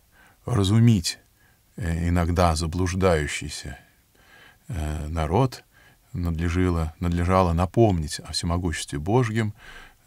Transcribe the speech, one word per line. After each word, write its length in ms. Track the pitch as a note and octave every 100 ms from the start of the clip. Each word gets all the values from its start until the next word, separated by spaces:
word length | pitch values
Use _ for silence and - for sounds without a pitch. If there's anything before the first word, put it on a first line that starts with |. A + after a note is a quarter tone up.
| _ _ _ _ -
вразумить, 760 | A2+ F#2+ A2 A#2 G#2+ E2+ - _ _ _ _ _ -
э, 320 | E2+ E2 E2+
иногда 460 | F2 E2+ F2 F2 D#2+
заблуждающийся, 1200 | E2 E2+ F#2 F#2+ F#2 E2 D2 - D2 - C#2+ C2+ _ _ _ _ _ - - _ -
э, 400 | F#2+ D2+ D2+ D2+
народ, 560 | E2 D2+ F#2 C3 - - _ _ _ _
надлежало, 840 | - E2+ D#2+ F2 E2+ F#2 E2+ D#2+ -
надлежало 540 | F2 F2 F2 F#2+ F#2
напомнить 680 | E2 F#2 - A2+ F2+ D2+ -
о 140 | -
всемогуществе 680 | D#2+ F2 F2 F2+ D#2+ - C#2+
Божьем, 540 | D#2 A#2 A#2+ A2 G#2+ - - - - _